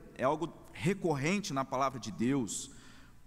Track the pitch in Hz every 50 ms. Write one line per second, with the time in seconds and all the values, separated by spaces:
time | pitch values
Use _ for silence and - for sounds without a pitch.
0 | - - - - 120 139 151 - 170 147 - - - - - - - 175 202 -
1 | - 165 147 131 135 170 202 202 - - 139 135 131 - 131 127 139 135 131 123
2 | 104 113 90 90 113 127 139 139 113 90 - - - - - - - - - -
3 | - - - - -